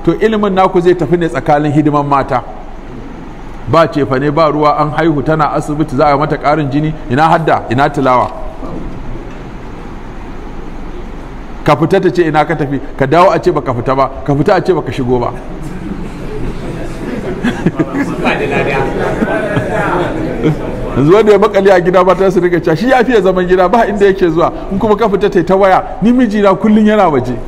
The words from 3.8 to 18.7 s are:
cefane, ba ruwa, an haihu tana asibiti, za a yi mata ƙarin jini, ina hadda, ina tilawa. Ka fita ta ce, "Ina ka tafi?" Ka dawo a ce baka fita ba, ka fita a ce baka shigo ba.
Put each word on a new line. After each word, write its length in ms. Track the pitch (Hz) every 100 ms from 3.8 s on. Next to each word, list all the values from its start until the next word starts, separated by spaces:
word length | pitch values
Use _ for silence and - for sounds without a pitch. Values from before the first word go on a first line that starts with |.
| 160
cefane, 420 | 151 135 131 147
ba 180 | 147 156
ruwa, 260 | 147 147 147
an 120 | 151 147
haihu 260 | 165 147
tana 280 | 123 156 143
asibiti, 420 | 135 156 147 156 123
za 100 | 151
a 40 |
yi 40 | 139
mata 180 | 147 147
ƙarin 320 | - 151 143
jini, 240 | 139 156 151 -
ina 140 | 120 160
hadda, 340 | 165 160 120 -
ina 180 | 117 147
tilawa. 400 | 147 131 127 104 - - - - - - - - - - - - - - - - - - - - - - - - - - - - - - - - -
Ka 120 | - 147
fita 240 | 160 190
ta 100 | 185
ce, 160 | - 165
"Ina 180 | 156 151
ka 80 | 156
tafi?" 240 | 143 139 - -
Ka 80 | 135
dawo 240 | 160 190
a 80 | 165
ce 100 | 175
baka 220 | 156 139
fita 220 | 120 120 135
ba, 160 | 131 - -
ka 100 | 139
fita 200 | 143 190
a 60 |
ce 120 | 175
baka 180 | 170 135
shigo 260 | 123 123 123
ba. 140 | 117 107 - - - - - - - - - - - - - - - - 262 233 196 - 233 - - - 156 - - - - - - - -